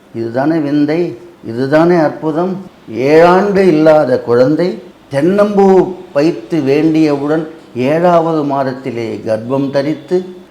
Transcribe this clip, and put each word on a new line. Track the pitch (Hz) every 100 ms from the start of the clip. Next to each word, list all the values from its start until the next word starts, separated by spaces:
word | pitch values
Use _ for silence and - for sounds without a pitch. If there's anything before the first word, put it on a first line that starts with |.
| -
இதுதானே | 113 113 120 143 165
விந்தை, | 143 147 147 160 170 131 - -
இதுதானே | 117 117 135 151 170 175
அற்புதம். | 147 131 156 151 185 185 - - -
ஏழாண்டு | 110 131 156 175 185 202 190
இல்லாத | 190 151 156 151 135 127
குழந்தை | - 120 131 156 175 - - - -
தென்னம்பூ | 139 160 202 208 196 196 190 - - -
வைத்து | 143 156 170 - 165
வேண்டியவுடன் | 131 143 160 156 156 139 143 160 156 - - 117
ஏழாவது | 127 156 180 170 160 160
மாதத்திலே | 143 135 135 127 135 117 113 104
கர்ப்பம் | 110 110 117 139 139
தரித்து, | 139 143 156 - 180 185 - -